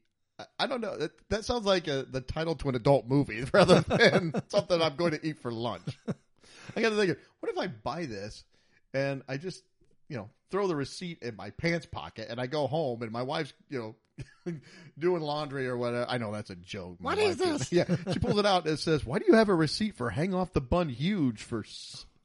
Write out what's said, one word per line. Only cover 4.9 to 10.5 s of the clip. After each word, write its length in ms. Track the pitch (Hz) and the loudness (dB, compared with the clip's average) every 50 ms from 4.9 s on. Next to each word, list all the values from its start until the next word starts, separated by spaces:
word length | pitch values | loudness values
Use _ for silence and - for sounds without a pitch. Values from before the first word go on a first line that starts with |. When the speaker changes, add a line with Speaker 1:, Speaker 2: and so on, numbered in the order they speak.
| 143 | 2
Speaker 1:
going 160 | 139 175 - 151 | 0 0 0 0
to 140 | - - | 0 -2
eat 120 | 160 151 - | -4 -6 -6
for 120 | - 123 | -6 -8
lunch. 480 | 117 110 117 117 107 - - 147 - - _ - - - _ _ _ _ _ - - - - - - | -6 -4 -4 -4 -6 -6 -8 -10 -12 -8 _ -8 -8 -8 _ _ _ _ _ -20 -20 -20 -18 -10 -4
I 60 | 208 226 | 0 0
got 80 | 226 | 2
to 60 | 214 | 2
thinking, 200 | 208 208 175 147 - - _ _ _ | 2 2 2 0 -2 -6 _ _ _
what 100 | - 453 | -8 -6
if 60 | 359 349 | -4 -4
I 100 | 262 185 | -4 -6
buy 360 | 120 110 - 120 135 170 175 | -6 -8 -8 -8 -6 -6 -6
this 400 | 131 107 98 101 110 - - - _ _ _ _ _ _ _ _ _ - | -8 -8 -10 -10 -12 -12 -16 -20 _ _ _ _ _ _ _ _ _ -4
and 300 | 135 139 139 139 135 - | -2 -2 -2 -4 -6 -6
I 120 | - 135 139 | -8 -8 -8
just, 240 | 175 190 - - - _ _ _ _ _ _ _ _ - | -8 -8 -10 -12 -14 _ _ _ _ _ _ _ _ -12
you 80 | 151 113 | -10 -10
know, 100 | 95 110 - _ _ _ | -10 -12 -16 _ _ _